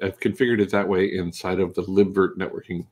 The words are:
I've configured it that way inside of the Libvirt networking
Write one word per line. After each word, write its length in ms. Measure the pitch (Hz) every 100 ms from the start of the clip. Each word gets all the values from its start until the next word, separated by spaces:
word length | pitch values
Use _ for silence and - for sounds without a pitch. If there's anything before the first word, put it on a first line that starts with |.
I've 160 | 95 -
configured 420 | 113 98 123 113
it 100 | 98
that 160 | 101 95
way 260 | 92 98
inside 460 | 95 85 - 92 92
of 140 | 90
the 80 | 92
Libvirt 540 | 90 95 95 98 92 -
networking 480 | 95 - - 87 85